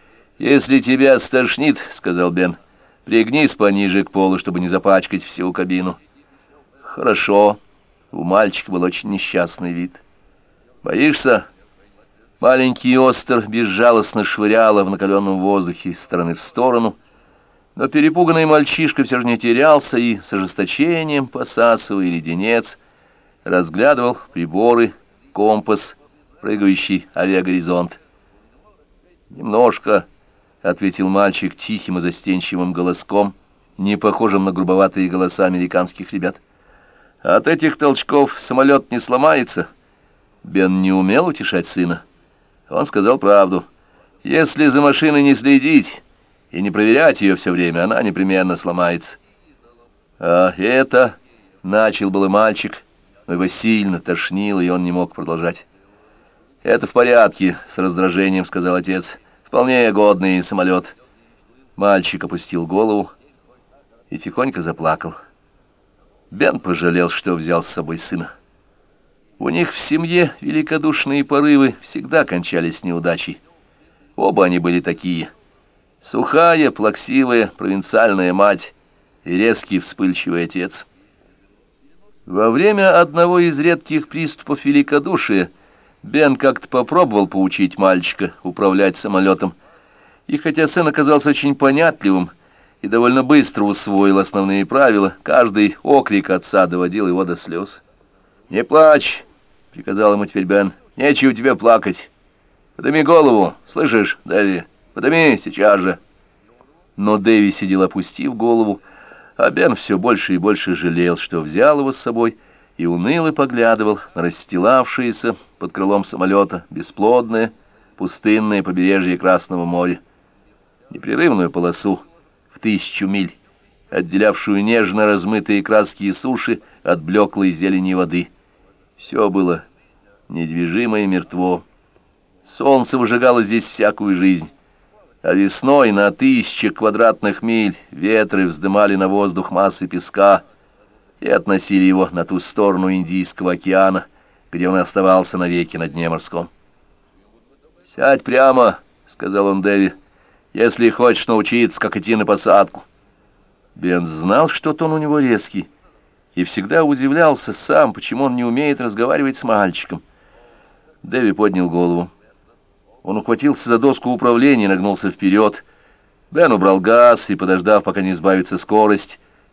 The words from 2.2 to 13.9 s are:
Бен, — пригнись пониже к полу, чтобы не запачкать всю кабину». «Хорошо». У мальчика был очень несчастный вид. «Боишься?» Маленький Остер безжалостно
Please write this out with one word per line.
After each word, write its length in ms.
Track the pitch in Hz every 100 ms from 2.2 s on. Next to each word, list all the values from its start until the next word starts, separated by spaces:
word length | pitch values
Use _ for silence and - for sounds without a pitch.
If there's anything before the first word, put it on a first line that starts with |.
| 90
Бен, — 260 | 87 90 85 _ _ _ _
пригнись 500 | - 113 113 147 147
пониже 480 | - 101 101 98 98
к 80 | 92
полу, 280 | 98 95 92
чтобы 220 | - 90
не 80 | 90
запачкать 560 | 92 98 95 - 95
всю 280 | - - 92
кабину». 460 | 90 90 90 92 85 _ _ _ _ _ _ _ _
«Хорошо». 800 | - - 120 101 - 101 104 107 _ _ _ _ _
У 120 | 82
мальчика 460 | 85 98 113 - -
был 120 | 87
очень 280 | 87 - 104
несчастный 600 | 98 - 92 87 - 87
вид. 280 | 87 87 - _ _ _ _ _ _ _ _
«Боишься?» 640 | - 98 151 143 131 107 - _ _ _ _ _ _ _ _ _
Маленький 560 | 123 131 127 123 127 131
Остер 500 | 131 120 - 120 104
безжалостно 760 | 113 107 95 120